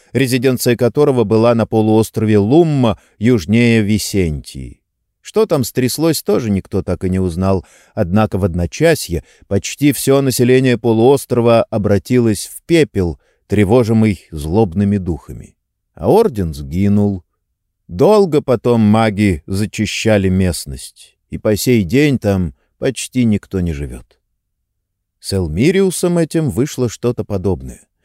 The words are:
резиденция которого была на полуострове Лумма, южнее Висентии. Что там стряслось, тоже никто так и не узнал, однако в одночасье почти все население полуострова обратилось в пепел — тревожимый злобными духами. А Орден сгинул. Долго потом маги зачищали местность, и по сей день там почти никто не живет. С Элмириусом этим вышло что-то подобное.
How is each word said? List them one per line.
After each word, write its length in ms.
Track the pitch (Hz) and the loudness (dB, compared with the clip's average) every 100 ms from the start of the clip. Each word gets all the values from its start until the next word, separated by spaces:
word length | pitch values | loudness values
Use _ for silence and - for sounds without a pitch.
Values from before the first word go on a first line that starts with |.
| _ | _
резиденция 640 | 123 131 127 131 123 127 117 | -2 0 0 0 0 0 0
которого 480 | 101 147 147 123 | 0 2 2 2
была 320 | 104 110 117 117 | 2 2 2 2
на 100 | 104 | 0
полуострове 720 | 110 107 110 110 - 107 107 | 0 2 2 2 -2 2 2
Лумма, 640 | 101 156 165 143 120 98 _ - | 4 4 4 2 0 -2 _ -4
южнее 640 | 113 120 85 113 120 113 | 0 0 2 2 4 2
Висентии. 1000 | 101 104 - 101 85 71 - 69 62 - _ _ _ _ | 2 -2 -2 -2 -2 -4 -10 -14 -16 -18 _ _ _ _
Что 240 | - 214 220 | -6 -2 0
там 180 | 151 | 0
стряслось, 580 | 117 - 123 - 165 151 | -2 -2 -2 0 -2 -2
тоже 280 | - 208 117 | -2 -2 0
никто 320 | 95 - 98 | -2 -2 -6
так 240 | 87 87 92 | -4 -4 -2
и 40 | |
не 100 | 95 | -2
узнал, 460 | 92 82 95 95 - _ _ | -2 -2 -2 -2 -4 _ _
однако 440 | - 87 104 107 95 | -6 -2 0 0 -2
в 60 | |
одночасье 800 | 95 85 85 - 160 151 - 82 - _ - | -2 -2 -4 0 0 0 -2 -8 -8 _ -6
почти 460 | 101 - - 143 | -6 -6 -2 0
все 280 | 123 - 139 | 0 2 2
население 560 | 135 117 123 127 131 117 | 2 0 2 4 2 0
полуострова 840 | 120 113 123 139 - 120 117 117 - | 0 2 4 2 0 0 2 2 2
обратилось 760 | 113 101 101 - 123 113 104 - | -2 0 0 0 0 2 0 -6
в 80 | - | -12
пепел — 560 | - 170 135 101 87 76 _ _ - | -2 0 2 0 -4 -4 _ _ -4
тревожимый 800 | 101 95 127 110 113 110 90 - | 0 2 2 2 2 2 -2 -8
злобными 640 | 78 76 98 104 90 101 101 | -10 -4 0 0 0 0 0
духами. 600 | 90 76 - 58 - _ _ _ _ | -2 -8 -10 -20 -20 _ _ _ _
А 160 | - 92 | -6 0
Орден 440 | 190 226 107 85 | 2 2 -2 -6
сгинул. 680 | 71 69 87 101 104 104 95 _ _ _ _ _ _ - | -6 -8 -2 0 2 0 -4 _ _ _ _ _ _ -10
Долго 540 | 87 156 214 190 147 | 0 4 4 2 0
потом 400 | 131 117 123 117 | 0 -2 2 2
маги 640 | 104 110 113 98 104 80 - | 4 4 2 2 0 0 -4
зачищали 840 | 98 107 - 104 - 113 107 95 | -6 -6 -4 -6 -2 0 2 2
местность, 880 | 92 92 - 69 65 - _ - _ - | 0 0 -2 -8 -14 -18 _ -20 _ -14
и 80 | 107 | -6
по 180 | 110 107 | -2 0
сей 280 | - 120 | 2 2
день 340 | 85 123 147 123 | 2 0 2 0
там 380 | 104 98 85 - _ - | 0 -2 -2 -8 _ -8
почти 460 | 135 120 - 127 117 | -8 -6 -8 -2 0
никто 360 | 101 - 95 | 0 -4 -6
не 120 | 87 | -4
живет. 460 | 71 69 62 - _ _ _ _ _ _ _ _ _ _ _ | -6 -8 -12 -20 _ _ _ _ _ _ _ _ _ _ _
С 140 | - | -6
Элмириусом 840 | 98 85 78 147 190 190 - 180 175 | -4 -2 0 0 2 0 -2 -2 0
этим 320 | 160 165 151 | -2 -2 -2
вышло 400 | 92 147 - 120 | -2 -4 -2 -6
что-то 340 | - 120 120 | -4 -6 -4
подобное. 580 | 98 101 95 82 64 - _ _ | -6 -4 -4 -4 -8 -18 _ _